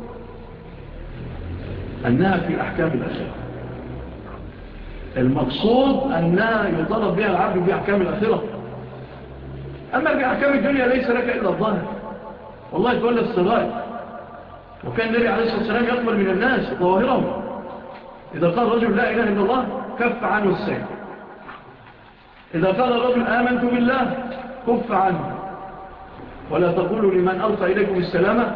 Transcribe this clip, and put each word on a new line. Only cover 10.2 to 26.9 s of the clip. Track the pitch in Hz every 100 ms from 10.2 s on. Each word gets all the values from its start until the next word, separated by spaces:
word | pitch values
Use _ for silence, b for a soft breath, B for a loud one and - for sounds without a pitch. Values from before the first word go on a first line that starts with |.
| 254 - 285
الدنيا | 277 285 277 247
ليس | 254 240
لك | 240 240 -
إلا | 196
الظاهر. | 160 214 185 - - - - - - - - -
والله | 160 233 214
تولى | 233 233
السرائر. | 190 180 185 - 113 113 - - - - - - - - - - 127
وكان | 123 226
النبي | 233 233
عليه | 220
الصلاة | 220 208
والسلام | 220 226
يقبل | 240 247 233 208
من | 190
الناس | 185 240 202 170 170
ظواهرهم. | 180 190 254 208 - - - - - - - - - - - 143
إذا | 170
قال | 240 226
رجل: | 233 226 196
"لا | -
إله | 220
إلا | 214 202
الله"، | 196 262 226 - - -
كف | 233 233
عنه | 208 202 196
السيف. | 170 - 127 - - - - - - - - - - - - - - - - - 165
إذا | 185
قال | 233 254
الرجل: | 233 247 247 214
"آمنت | 233 240 247 240
بالله"، | 240 240 262 247 - - - - - 226
كف | 226 -
عنه. | 190 190 165 131 - - - - - - - - - - - -
ولا | 165 175
تقولوا | 170 175